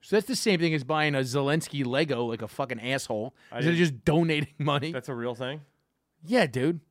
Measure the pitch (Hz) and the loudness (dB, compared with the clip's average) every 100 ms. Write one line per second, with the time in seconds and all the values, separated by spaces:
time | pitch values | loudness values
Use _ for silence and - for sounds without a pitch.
0 | - 202 220 262 226 180 165 156 127 156 | 2 0 0 -2 2 2 2 0 0 0
1 | 151 143 131 131 139 160 156 147 127 131 | 2 2 0 0 2 2 0 -4 0 0
2 | 160 127 120 113 110 - 139 120 117 135 | 2 0 -2 -4 -8 -6 -6 -4 -2 -4
3 | - 110 117 _ - 117 147 170 175 123 | -2 -6 -6 _ -14 -2 0 2 2 2
4 | - 156 165 151 147 _ 147 143 156 151 | 2 2 4 0 -2 _ 0 0 -2 -6
5 | 123 120 117 117 127 151 143 _ _ _ | -8 -6 -6 -6 -8 -8 -14 _ _ _
6 | _ _ 160 247 170 117 135 170 _ | _ _ 0 2 2 2 0 -2 _